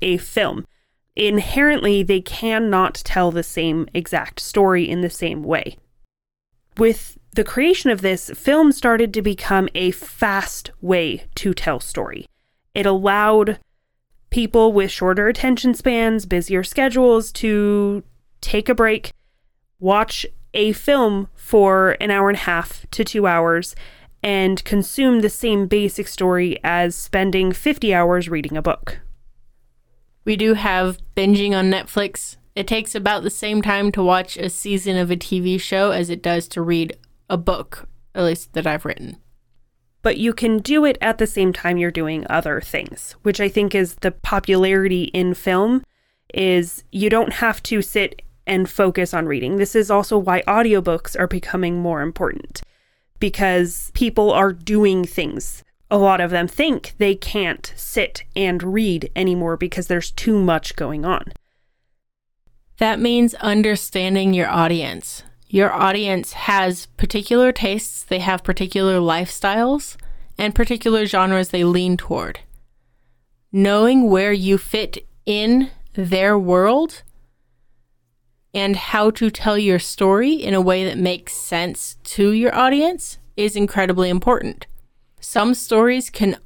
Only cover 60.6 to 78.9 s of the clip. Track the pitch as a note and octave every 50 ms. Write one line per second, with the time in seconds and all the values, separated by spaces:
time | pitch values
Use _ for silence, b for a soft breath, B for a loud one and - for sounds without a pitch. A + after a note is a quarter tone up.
60.6 | - - - - D#3 C3 D#3 D3 D3 F3+ F#3 - - - - - _ _ _ _
61.6 | _ _ _ _ _ _ _ _ _ _ _ _ _ _ _ _ _ _ _ _
62.6 | _ _ - - A3+ A3 G#3+ G#3+ A3+ A#3+ A#3+ A#3+ A#3+ A#3 - - - G#3+ G#3 G#3+
63.6 | G#3+ G#3+ G#3 G3 - - - F#3+ F#3 F#3 F#3+ G3 F#3+ F#3+ F#3 F3+ E3 - - E3+
64.6 | E3 E3 E3+ E3 D3 A#2+ - E2+ - - - - - - - _ - _ - G3
65.6 | G3+ - - - F#3+ F#3+ F#3+ G#3 G#3+ G3 F#3+ F3+ E3+ - - - - - G3+ G3
66.6 | F#3+ F#3 F3+ - - - - - G#3 - - G#3 G3+ - A#3+ B3 B3+ B3+ B3+ -
67.6 | - G3 G3 A3 - - - - - - F#3 F#3 F3+ F#3+ F#3+ F3+ - - F3+ -
68.6 | F#3+ F3+ - G3 F#3+ G3 F#3 F3+ F3 E3 E3 E3+ F3+ - - - - G3 G3+ A3
69.6 | A#3 B3+ C#4 D4 - - - b b b b b b b b - G#3 G#3+ G#3 -
70.6 | A#3 - A#3+ A3 - A#3 A3 G#3+ G#3+ G3 G#3 F#3+ F#3 F#3+ F#3+ F#3+ F#3 - - F3+
71.6 | F3 F3 F3 F3+ F3+ F3+ F3+ F3 - - E3 - E2+ - - - - - - -
72.6 | - _ _ _ _ _ _ _ _ _ _ _ _ _ _ _ _ _ - G3
73.6 | G3 G3+ G3+ G#3 A3 A#3+ C4 C4+ B3 G#3+ F#3+ F#3 G3 G#3 G#3 G3 F#3 F#3+ G3 F#3+
74.6 | - - - G#3+ G#3 - - - - - - - _ - G#3 G#3 G#3+ A3+ A#3+ C4
75.6 | C4 C4 - - - - - G3+ F#3+ F3 F#3+ F#3 F#3+ G3+ G#3 G3+ F#3+ F3+ F3+ F3+
76.6 | F#3+ G#3 B3 C#4+ E4 D#4+ - - - - - - - _ _ _ _ _ _ _
77.6 | _ _ _ _ _ _ _ _ _ _ _ _ _ _ _ _ _ _ - G3+
78.6 | G3 G3 G3 F#3+ - -